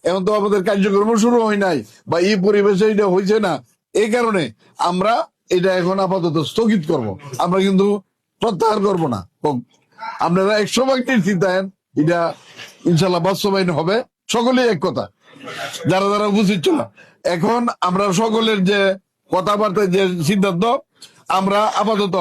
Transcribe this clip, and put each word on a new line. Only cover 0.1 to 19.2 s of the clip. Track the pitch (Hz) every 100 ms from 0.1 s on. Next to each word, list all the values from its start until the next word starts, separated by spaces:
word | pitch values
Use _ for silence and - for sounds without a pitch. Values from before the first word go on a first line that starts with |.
| 190 185
তো |
আমাদের | 214 202 208
কার্যক্রম | 185 196 202 196 208 233
শুরু | 233 240 220
হয় | 208 196
নাই | 147 104 - -
বা | 160
এই | 185 208 190
পরিবেশে | 202 202 190 214
এটা | 208 208
হইছে | 185 196 220
না, | 202 139 - _ _
এই | 180 214
কারণে | 240 233 202 127 - _ -
আমরা | 170 180 202 254 - _ _
এটা | 185 185
এখন | 185 175 190
আপাতত | 190 190 170 160 143
স্থগিত | - 226 208 156
করব, | 156 110 95 135 -
আমরা | 170 190
কিন্তু | 196 190 202 202 _ _ _ _
প্রত্যাহার | 220 175 453 214
করব | 202 185 156
না। | 104 87 _ 151 127 - _ _ - - -
আপনারা | 160 180 196 214
একশো | 202 - 262
ভাগ | 262 247
নিশ্চিত | 254 175 185
থাকেন, | 185 185 196 _ _ -
এটা | 156 175 165 - - - - - -
ইনশাল্লাহ | 165 185 175
বাস্তবায়ন | 180 196 208 196 180
হবে। | 151 160 220 - _ -
সকলেই | 220 233 254 247
এক | 175 185
কথা, | 127 101 _ _ - - - - - 131
যারা | 185 196
যারা | 208 208
উপস্থিত | 202 196 202
ছিল, | 381 302 - _ - _
এখন | - 170 208 240 240 -
আমরা | 180 180 202
সকলের | 180 226 220 226 208
যে | 185 202 196 190 _ _